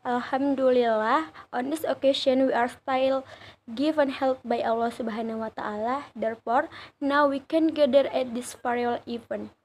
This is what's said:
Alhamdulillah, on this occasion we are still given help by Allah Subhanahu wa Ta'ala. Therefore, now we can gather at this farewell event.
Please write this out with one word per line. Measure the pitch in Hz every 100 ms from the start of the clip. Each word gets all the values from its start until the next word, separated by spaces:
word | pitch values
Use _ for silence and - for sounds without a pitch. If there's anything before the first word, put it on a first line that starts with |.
Alhamdulillah, | 262 247 240 262 277 269 262 254 233 220 220 285 320 - -
on | 247 262
this | 311 -
occasion | 269 269 277 277 262
we | 262
are | 226 247
still | - - 262 269 269 269 - - - -
given | 226 302 302 277
help | 262 262 262
by | 226 233
Allah | - 226 233
Subhanahu | 233 226 220 226 220 220
wa | -
Ta'ala. | 214 208 226 269 285
Therefore, | 220 220 226 - 254 320 - - _
now | 285 285
we | 294 277
can | - 320 320
gather | 302 285 277 262
at | 254 254 233
this | 247
farewell | - 247 240 240 240 -
event. | 233 - 214 214 _